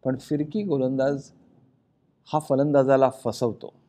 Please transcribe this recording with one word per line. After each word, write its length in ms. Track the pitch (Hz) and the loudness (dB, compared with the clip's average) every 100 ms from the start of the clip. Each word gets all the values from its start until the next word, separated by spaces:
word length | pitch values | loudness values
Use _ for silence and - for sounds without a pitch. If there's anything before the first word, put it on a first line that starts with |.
पण 120 | 131 131 | -4 -6
फिरकी 460 | - 147 151 214 | -4 -6 -4 -6
गोलंदाज 680 | 208 143 127 131 135 143 - _ _ _ _ _ _ _ _ _ _ | -2 -2 0 0 -2 -2 -8 _ _ _ _ _ _ _ _ _ _
हा 60 | 156 | -6
फलंदाजाला 720 | 151 135 143 143 135 135 131 | -2 0 2 2 4 4 4
फसवतो 640 | - 120 107 123 101 - _ | 0 -8 -4 -4 -4 -16 _